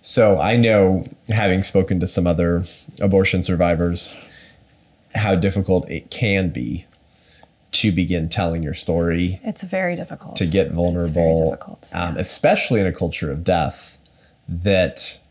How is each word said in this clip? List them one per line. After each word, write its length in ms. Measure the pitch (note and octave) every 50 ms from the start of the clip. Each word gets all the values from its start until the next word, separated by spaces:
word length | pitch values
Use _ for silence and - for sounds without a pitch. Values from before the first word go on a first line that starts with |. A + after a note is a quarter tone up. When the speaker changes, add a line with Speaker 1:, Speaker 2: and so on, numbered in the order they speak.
| _
Speaker 1:
So 360 | - - - A2+ G#2+ G2 D#2+
I 180 | D2+ G2 A2+
know, 480 | A#2+ A#2 A2+ A2 G#2 G2 F#2 F#2+ F#2 - - - _ _ -
having 340 | G#2+ G#2+ G#2+ G2 F#2 F#2 G2
spoken 380 | - - G2 F#2+ - G2 F2+
to 60 | F2+
some 200 | F2 - - F2
other 380 | F2 E2+ D#2+ F2 E2+ F2 F2 F2 - - - - - - - -
abortion 400 | G2 F#2+ G2 F#2+ - - F2+ F2
survivors, 720 | - F#2 E2 F2 F2 E2+ E2 F2 F2 E2+ E2 - - - - - - - - - - _ _ _ _ _ _ _ _ _ _ _ _ _
how 200 | - G#2+ G#2 G2
difficult 560 | F2+ E2+ G2 F#2+ G#2 F#2 - F#2 F2+ - -
it 200 | - D#2+ - -
can 380 | - - B2 G#2+ G2 G2 F#2 F2
be 360 | B1 A#1+ B1 A1+ C2+ E2+ - _ _ _ _ _ _ _ _ _ _ _ - _ _ _ _ _ -
to 180 | - - G#2+ F2+
begin 360 | F2 F2+ E2+ F2+ E2+ D#2+ D#2+
telling 320 | - - F#2+ E2+ E2 E2 D#2+
your 100 | D2 -
story. 680 | - - - E2 E2+ E2+ E2+ E2+ E2+ F2 F2+ F#2 F#2 -
Speaker 2:
It's 180 | - - - -
very 340 | F3+ - F#3 F#3 F3 F3
difficult. 400 | E3+ - - E3+ - - - -
Speaker 1:
To 100 | - -
get 220 | E2+ D#2+ F#2+ F#2+ -
Speaker 2:
It's 80 | -
very 100 | E2+ F2
Speaker 1:
vulnerable, 640 | F2 E2+ F2 E2+ E2+ D2+ F2 E2+ E2 D#2+ E2 D#2+ D#2+
Speaker 2:
difficult, 380 | D#2+ - - - - - - - -
Speaker 1:
um, 220 | E2+ F2 F2 D#2+
Speaker 2:
yeah. 60 | - F#2+
Speaker 1:
especially 580 | - - - - D3 G3 G#3 - - C3 A2
in 60 | G2
a 60 | F#2 D#2+
culture 380 | - F#2 E2+ - - - D#2
of 120 | C#2 D2+ E2+
death 540 | F#2+ F#2 F2 D2 C2 - - - - - _ _ _ _ _ _ _ _ _ _ -
that 680 | F2+ E2+ F2 G#2 G2 F#2 F2+ D#2 - - - - - - _ _